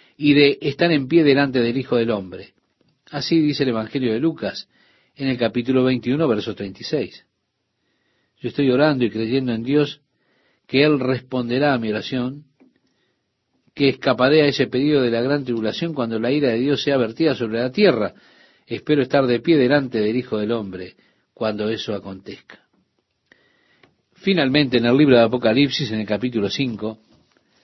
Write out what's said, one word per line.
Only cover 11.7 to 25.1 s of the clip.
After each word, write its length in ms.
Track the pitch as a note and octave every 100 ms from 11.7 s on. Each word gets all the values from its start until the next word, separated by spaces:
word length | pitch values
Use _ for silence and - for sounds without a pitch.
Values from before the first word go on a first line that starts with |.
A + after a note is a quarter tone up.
a 60 | C3
mi 100 | A2+
oración, 560 | G#2 G2+ C3 B2 C#3+ - _ _ _ _ _ _ _ _ _ _ _ _
que 140 | - C#3
escaparé 540 | B2+ - A#2+ B2+ D#3
a 40 | D3
ese 200 | C#3 B2
periodo 360 | B2+ C#3+ D3
de 80 | B2
la 120 | A#2
gran 220 | B2 C#3+
tribulación 500 | B2+ A#2 A2 G2+ E3+
cuando 240 | D3 A#2 A2+
la 120 | A#2
ira 200 | D3 C#3
de 80 | A2+
Dios 240 | C3 C#3+
sea 140 | - C#3
vertida 380 | A#2 A2+ D#3+
sobre 260 | - A2+ A2+
la 120 | B2+
tierra. 420 | B2+ G3+ A#2+ G2+ - _ _ _ _ -
Espero 360 | D#3 - D3+
estar 240 | B2+ C#3+ C3+
de 140 | A#2+
pie 160 | A#2+ D#3+
delante 420 | B2 D3 C3 A2+
del 180 | G#2+ A#2+
Hijo 200 | B2 G#2+
del 160 | G#2
Hombre 420 | A#2 G#2 F2+ F2+ - _ _ _
cuando 360 | - A2+ G#2 G#2+
eso 260 | A2 -
acontezca. 680 | G#2 F#2+ F#2+ G2+ G2 - - _ _ _ _ _ _ _ _ _ _ _ _ _ _ _
Finalmente, 640 | _ - F#3+ C3+ C#3 C#3 B2
en 80 | A#2
el 100 | C3
libro 200 | D3+